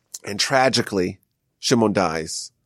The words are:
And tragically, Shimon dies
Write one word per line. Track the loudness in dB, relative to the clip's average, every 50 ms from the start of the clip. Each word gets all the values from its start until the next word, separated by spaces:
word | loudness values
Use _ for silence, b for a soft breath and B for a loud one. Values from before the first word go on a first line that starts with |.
| _ _ -20 -14 -12
And | -8 -6 -4
tragically, | -2 2 2 4 4 4 2 0 -2 0 0 0 0 -2 -4 -8 _ _ _ _ _ _ _ _
Shimon | -2 0 2 4 4 2 2
dies | 2 0 0 -2 -4 -6 -8 -10 -12 -12 -14 _ _ _